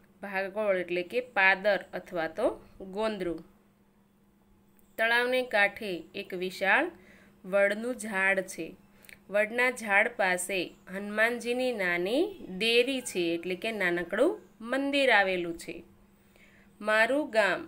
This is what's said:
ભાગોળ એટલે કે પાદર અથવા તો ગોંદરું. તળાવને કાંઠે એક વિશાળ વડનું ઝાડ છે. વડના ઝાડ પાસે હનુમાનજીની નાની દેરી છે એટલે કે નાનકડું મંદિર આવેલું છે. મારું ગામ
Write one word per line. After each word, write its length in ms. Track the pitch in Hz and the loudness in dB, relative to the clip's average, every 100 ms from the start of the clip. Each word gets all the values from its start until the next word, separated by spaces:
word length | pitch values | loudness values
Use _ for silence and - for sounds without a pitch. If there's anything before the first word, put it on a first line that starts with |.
| _ - | _ -16
ભાગોળ 560 | 202 190 196 202 214 185 | -8 -4 -4 -2 0 0
એટલે 260 | 170 180 | 0 -4
કે 180 | 175 247 | -2 -4
પાદર 580 | 247 - 190 190 202 185 - | -4 2 4 4 2 0 -2
અથવા 340 | 185 - 175 160 | -12 -8 -6 -6
તો 180 | - 269 - - - | 0 -2 -2 -14 -18
ગોંદરું. 600 | 190 190 220 208 175 165 - _ _ _ _ _ _ _ _ _ _ _ _ _ _ - | -12 -4 -4 -2 -6 -6 -10 _ _ _ _ _ _ _ _ _ _ _ _ _ _ -2
તળાવને 440 | 226 240 247 254 | 2 2 2 0
કાંઠે 480 | 247 208 202 202 214 170 - - | 0 2 2 0 -8 -8 -8 -12
એક 140 | 196 | -10
વિશાળ 520 | 180 185 180 190 226 339 - - - - _ 185 | -6 -6 -2 4 4 2 -4 -20 -20 -20 _ -2
વડનું 500 | 196 202 208 233 233 | 2 4 2 -4 -6
ઝાડ 460 | 214 190 190 190 | -6 0 2 2
છે. 260 | 185 - 160 - - - - - - | 0 -8 -12 -12 -20 -20 -20 -20 -2
વડના 420 | 196 214 240 254 | 0 0 2 0
ઝાડ 360 | 247 220 196 226 | 0 2 4 4
પાસે 520 | - 190 180 - 190 - - - | 2 0 0 -2 -4 -4 -8 -12
હનુમાનજીની 800 | 190 202 214 226 240 226 247 254 | -10 -6 0 0 0 -4 -2 -2
નાની 480 | 220 180 175 185 262 415 - 196 185 | 0 -2 0 0 0 0 -4 -12 -2
દેરી 440 | 226 233 247 262 | 2 4 2 0
છે 220 | 247 190 170 | -4 -2 -2
એટલે 220 | 170 175 185 | -2 -4 -6
કે 160 | 226 | -4
નાનકડું 680 | 214 180 175 175 202 311 427 - - | -2 0 0 -2 2 2 0 -12 -16
મંદિર 500 | 226 269 277 285 262 | -4 -2 0 2 4
આવેલું 460 | 214 190 180 175 170 | 4 4 0 -4 -8
છે. 180 | - - - - _ _ _ _ - - - - | -10 -14 -16 -20 _ _ _ _ -20 -20 -20 -8
મારું 480 | 214 220 233 277 285 | 0 4 4 2 2
ગામ 280 | 220 196 165 | 2 2 2